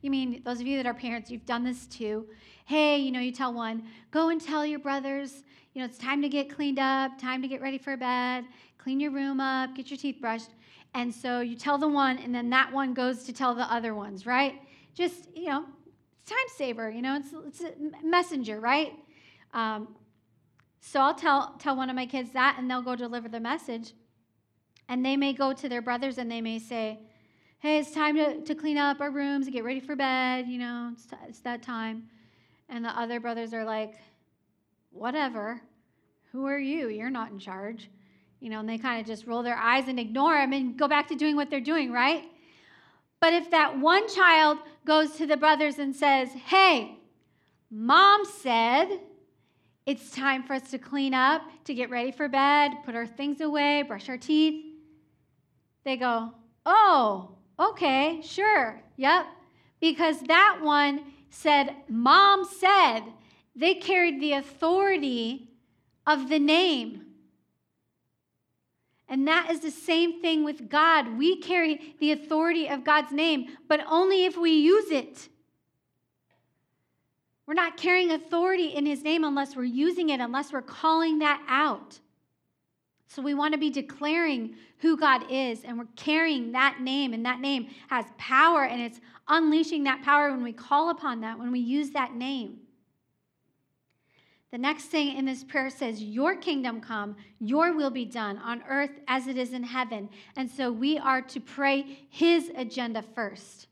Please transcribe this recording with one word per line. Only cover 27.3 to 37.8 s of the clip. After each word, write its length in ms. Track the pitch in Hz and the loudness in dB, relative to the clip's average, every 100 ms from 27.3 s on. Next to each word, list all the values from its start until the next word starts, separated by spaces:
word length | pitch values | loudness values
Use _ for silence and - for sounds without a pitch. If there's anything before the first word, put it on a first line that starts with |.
| _ _ _ | _ _ _
"Hey, 200 | 302 302 | 0 0
it's 120 | 302 | 0
time 260 | 311 302 302 | -2 0 2
to, 240 | 302 311 | 0 -2
to 120 | 311 | -6
clean 240 | 302 302 294 | -6 -2 0
up 220 | 285 285 | 0 0
our 120 | 285 | -4
rooms 360 | 277 277 285 269 | -4 -2 -2 -4
and 60 | |
get 100 | 254 | -6
ready 160 | 226 269 | -6 -8
for 160 | 262 285 | -8 -4
bed, 520 | 269 262 254 254 247 | -2 0 -2 -2 -6
you 120 | 247 | -8
know, 320 | 240 240 240 | -8 -8 -10
it's, 120 | 233 _ | -12 _
t-, 100 | - - | -20 -20
it's 120 | 226 | -14
that 240 | 247 240 | -10 -10
time." 460 | 240 233 220 220 226 _ _ _ _ _ _ | -10 -8 -8 -10 -14 _ _ _ _ _ _
And 160 | 240 | -10
the 60 | 233 | -8
other 320 | - 233 240 | -6 -6 -6
brothers 320 | 233 233 226 | -6 -8 -8
are 100 | 226 | -8
like, 320 | 220 220 214 214 _ _ _ _ _ _ _ _ _ | -6 -6 -8 -12 _ _ _ _ _ _ _ _ _
"Whatever, 720 | 175 233 294 277 226 208 240 _ _ _ _ _ _ _ | -10 -8 -4 -4 -6 -10 -12 _ _ _ _ _ _ _
who 140 | 254 269 | -8 -6
are 140 | 277 | -4
you? 300 | 269 320 247 | -4 -4 -6
You're 200 | 214 233 | -6 -8
not 220 | 254 220 | -6 -8
in 80 | 202 | -12
charge." 500 | - 190 202 226 | -12 -10 -10 -12